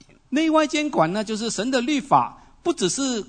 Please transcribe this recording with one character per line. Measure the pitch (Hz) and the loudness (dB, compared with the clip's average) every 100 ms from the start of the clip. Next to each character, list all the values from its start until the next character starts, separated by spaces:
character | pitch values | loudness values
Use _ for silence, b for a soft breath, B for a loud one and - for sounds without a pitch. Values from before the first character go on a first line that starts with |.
| _ _ _ | _ _ _
内 | 262 320 | 0 2
外 | 311 302 | 2 2
监 | 302 302 | 0 0
管 | 320 160 | 2 0
呢， | 208 | 0
就 | 208 214 | -4 -4
是 | 226 | -4
神 | - 233 | -4 -2
的 | 262 | 0
律 | 247 285 | 0 -2
法 | - 143 113 B B B | 2 2 2 B B B
不 | - | -4
只 | - 180 | -2 -2
是 | 254 269 233 | 0 -2 -2